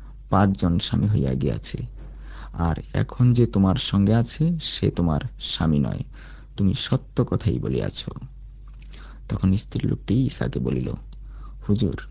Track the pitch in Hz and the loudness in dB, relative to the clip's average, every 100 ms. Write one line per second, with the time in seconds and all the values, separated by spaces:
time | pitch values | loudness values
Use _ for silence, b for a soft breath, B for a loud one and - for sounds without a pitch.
0 | b b - 95 98 95 90 85 - - | b b 2 4 6 4 2 2 2 2
1 | 104 104 65 65 71 55 - - - - | 4 4 2 2 0 -2 -4 -6 -8 -10
2 | B B B B B - 85 - - - | B B B B B -2 0 0 -2 -2
3 | 110 - 123 120 117 101 95 90 - 101 | 0 4 6 6 4 6 4 4 2 4
4 | 98 113 117 - 160 165 - - 98 95 | 4 4 2 0 0 0 -2 0 0 2
5 | 85 73 - - - - 80 73 58 50 | 2 2 -2 -8 -6 0 2 2 2 -2
6 | - B B B B - 98 92 - 127 | -8 B B B B 0 2 2 0 -2
7 | - - 120 - 113 62 52 62 50 - | -2 -2 0 2 2 0 0 -2 -2 -4
8 | - - - - - - - - B B | -8 -10 -12 -14 -16 -16 -18 -16 B B
9 | B B - - 95 98 - 107 101 - | B B -6 2 4 2 0 -2 -2 -2
10 | - 113 131 - 60 - 62 64 64 - | 0 2 2 0 -2 -2 -2 -2 -2 -6
11 | - - b b b b - 104 92 - | -10 -16 b b b b 0 2 2 -2
12 | - | -8